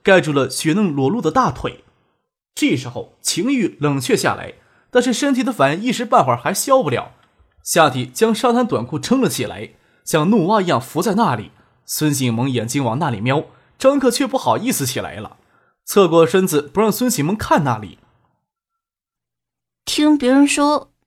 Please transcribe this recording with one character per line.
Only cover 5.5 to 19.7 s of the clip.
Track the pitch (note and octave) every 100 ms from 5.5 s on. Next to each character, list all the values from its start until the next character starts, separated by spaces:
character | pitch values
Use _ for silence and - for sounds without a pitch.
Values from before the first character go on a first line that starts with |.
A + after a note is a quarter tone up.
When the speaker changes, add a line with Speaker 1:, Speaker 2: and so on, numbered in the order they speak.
Speaker 1:
反 | A3+ C#3 E3
应 |
一 | A#3+
时 | G#3+ A#3
半 | B3
会 | C3+
儿 | A#2+
还 | D3+
消 | F#3+ - C4+
不 | E3
了， | A2+ - _ _ _ _ _
下 | - F3 D3+
体 | B2+ B2
将 | - A3
沙 | A3 B3
滩 | A#3 B3
短 | A#2+ A#2+
裤 | D3+
撑 | - C4
了 | G#3+
起 | B2+
来， | G#2 F2 A2+ _ _ _ -
像 | E3 D#3
怒 | A3+ E3
蛙 | A3
一 | F3+
样 | C3
浮 | B2 D3
在 | A3 F#3+
那 | G#3+ A#2
里。 | G#2 _ _ _ -
孙 | - D3+
启 | C3 B2+
萌 | A2+ C3+
眼 | B2 A2
睛 | D3
往 | B2+ A#2
那 | D#3+
里 | A2+
瞄， | A#2 C#3+ D#3 _ _ _
张 | C4 C#4+
克 | C4
却 | - C4+
不 | B3+
好 | - A2+
意 | A3+
思 | A3+ C3
起 | A#2
来 | F2+ F#2+
了， | G#2+ - _ _ _ _
侧 | - - F#3
过 | E3+ E3
身 | F#3+ F#3
子 | D3+
不 | - -
让 | G#3+
孙 | F#3+ B3+
启 | -
萌 | D3 G#3+
看 | - D#4 C#3
那 | A2
里。 | G2+ - _ _ _ _ _ _ _ _ _ _ _ _ _ _ _ _ _